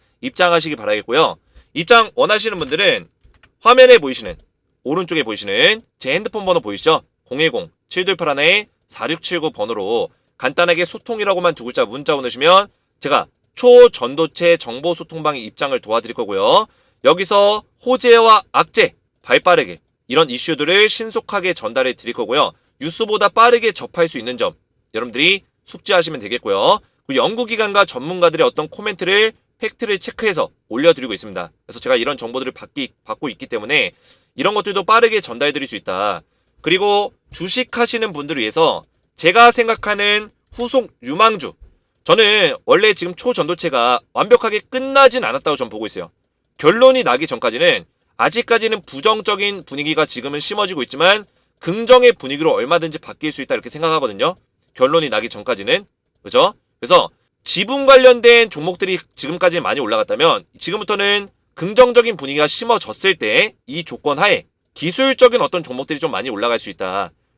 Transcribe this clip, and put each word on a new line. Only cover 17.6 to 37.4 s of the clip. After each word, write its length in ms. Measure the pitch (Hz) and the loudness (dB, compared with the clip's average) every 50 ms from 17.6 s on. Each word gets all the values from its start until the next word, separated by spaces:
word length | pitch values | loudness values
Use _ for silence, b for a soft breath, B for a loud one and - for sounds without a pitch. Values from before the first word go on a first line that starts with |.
| - _ _ _ - | -6 _ _ _ -4
호재와 600 | 247 254 - 247 240 233 233 226 226 214 202 - _ | -2 -2 0 4 6 6 8 8 6 6 4 4 _
악재, 420 | - 143 170 - - 226 190 - - _ _ _ _ _ _ | 0 -2 -2 0 0 0 0 0 -2 _ _ _ _ _ _
발빠르게 540 | - 127 156 - 185 175 160 120 90 85 - _ _ _ _ _ | 0 0 2 4 4 2 2 2 -2 -8 -16 _ _ _ _ _
이런 200 | - 127 160 160 131 | -2 0 0 0 0
이슈들을 580 | 123 123 - 170 156 - 147 156 185 202 214 214 | -2 -6 -4 -4 -4 -2 0 0 2 2 2 2
신속하게 640 | - - 226 226 208 226 - - 208 196 175 185 165 | 0 -4 -8 -6 -8 -8 -8 -6 -6 -4 -4 -4 -6
전달해 400 | - 113 107 117 131 127 131 120 | -6 -8 -6 -4 -2 -2 -2 -4
드릴 220 | - - 113 120 | -6 -10 -10 -8
거고요. 360 | - 113 104 127 151 131 85 - _ _ _ _ _ | -6 -4 -2 0 0 0 0 -4 _ _ _ _ _
뉴스보다 480 | 135 165 - - 226 208 214 202 208 196 | -10 -10 -6 -6 -4 -4 0 0 0 0
빠르게 420 | - 220 226 247 240 240 226 220 | 2 4 4 4 4 4 2 -2
접할 360 | - - 127 - - 175 170 | -4 -4 -10 -8 -2 -2 -2
수 100 | 160 - | -2 -2
있는 200 | 127 110 - 127 | -6 -8 -8 -4
점 180 | 117 214 180 160 _ _ _ _ _ _ _ - | -4 -4 -4 -4 _ _ _ _ _ _ _ -8
여러분들이 480 | 110 120 123 104 127 156 180 196 185 - _ _ _ _ | -8 -8 -6 -4 0 0 0 0 -2 -6 _ _ _ _
숙지하시면 540 | - - - _ - 196 175 160 160 151 123 | -20 -20 -14 _ 0 0 0 0 -2 -6 -12
되겠고요. 600 | 104 98 120 - - 107 98 98 113 160 202 208 - _ _ _ _ | -10 -8 -8 -8 -4 -4 -2 2 2 2 2 0 -2 _ _ _ _
그리고 180 | - 135 123 117 | -4 -2 0 0
연구기관과 640 | 170 226 240 247 214 233 214 220 202 196 202 196 | 0 -2 -4 -6 -4 -4 -4 -4 0 2 0 0
전문가들의 580 | - - 127 131 160 185 180 175 165 156 160 147 | 0 -2 -8 -10 -8 -2 0 0 2 2 2 0
어떤 240 | 123 - - 151 160 | 0 0 -2 -8 -8
코멘트를, 640 | - - 208 214 190 - 180 180 196 208 220 220 - _ _ _ _ _ | -12 -10 -10 -10 -8 -6 -4 0 2 2 2 0 -2 _ _ _ _ _
팩트를 400 | 226 214 - _ 240 208 202 190 | -10 -10 -8 _ -6 -6 -6 -6
체크해서 500 | - 240 - - 226 208 180 151 107 - _ _ _ | -6 -10 -10 -6 -4 -4 -2 -2 -4 -6 _ _ _
올려드리고 460 | _ 110 123 151 170 160 139 127 117 98 | _ -6 2 2 2 2 2 -2 -8 -8
있습니다. 380 | - - 104 92 92 85 82 _ _ _ | -10 -10 -12 -10 -12 -12 -12 _ _ _
그래서 160 | - - - | -18 -16 -10
제가 160 | - 120 131 | -2 0 0
이런 220 | 117 117 139 139 | 0 0 -2 -4
정보들을 360 | 117 117 113 120 131 131 131 - | -6 -10 -10 -8 -8 -8 -8 -12
받기, 400 | - 107 - _ 143 131 - _ _ _ | -14 -20 -16 _ -12 -12 -12 _ _ _
받고 240 | - 110 - 160 131 | -14 -12 -10 -8 -10
있기 160 | 98 - 135 | -10 -12 -12
때문에 460 | - 120 107 107 120 151 143 107 87 b b b b b b b b _ | -10 -8 -8 -4 -2 -2 -2 -2 -4 b b b b b b b b _
이런 220 | 127 - 196 214 | -4 -4 -2 -2
것들도 280 | 208 - 208 185 196 175 | -2 -4 -4 -4 -4 0
빠르게 380 | - 220 233 233 226 220 202 | 2 2 4 4 2 2 -2
전달해 300 | - - - 120 143 147 | -4 -6 -6 -4 -4 -4
드릴 160 | 139 147 135 | -2 -4 -8
수 80 | - 113 | -8 -10
있다. 480 | 98 - - 92 95 104 104 92 80 - _ _ _ _ _ _ _ | -10 -8 -8 -6 -4 -4 -4 -4 -6 -10 _ _ _ _ _ _ _
그리고 520 | - 156 175 185 202 208 202 202 202 202 - _ _ _ | -4 -2 -2 0 2 0 0 0 -2 -4 -8 _ _ _
주식하시는 760 | - - | -12 -10